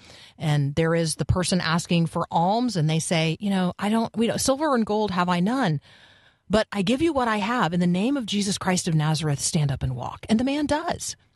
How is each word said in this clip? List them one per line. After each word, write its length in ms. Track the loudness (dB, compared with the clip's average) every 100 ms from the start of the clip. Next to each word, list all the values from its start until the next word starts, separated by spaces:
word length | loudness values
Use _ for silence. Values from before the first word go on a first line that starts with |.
| -14 -20 -20 -6
and 340 | 0 0 0
there 220 | 0 0 2
is 200 | 0 -4
the 80 |
person 380 | -2 0 0 0
asking 460 | 0 -2 2 0 2
for 200 | -2 -2
alms, 440 | 0 2 0 0 0
and 140 | 0
they 80 | 0
say, 400 | 0 0 0 -2
you 120 | -2
know, 220 | 0 0 -2
"I 120 | -2
don't, 240 | 0 -2 -2
we 80 | -2
don't, 160 | 0
silver 320 | 0 2 2
and 120 | 2 2
gold 260 | 0 0
have 180 | 0 0
I 100 | 2
none, 400 | 2 2 0 0 -6 -20 -20 -20 _ _ _
but 180 | 0 0
I 100 | -2
give 200 | 0 2
you 120 | 2
what 140 | 2 0
I 100 | 0
have. 360 | -2 0 0
In 60 | 2
the 80 | 2
name 300 | 2 0 -2
of 80 | -2
Jesus 320 | -2 -2 -2
Christ 300 | 0 0 2
of 80 | 0
Nazareth, 440 | 2 0 -2 -2
stand 320 | -2 0 0
up 120 | -2
and 120 | -4 -4
walk." 300 | -8 -10 -2
And 120 | 0
the 40 |
man 220 | 2 0 0
does, 500 | 0 -2 -6 -8 -12 _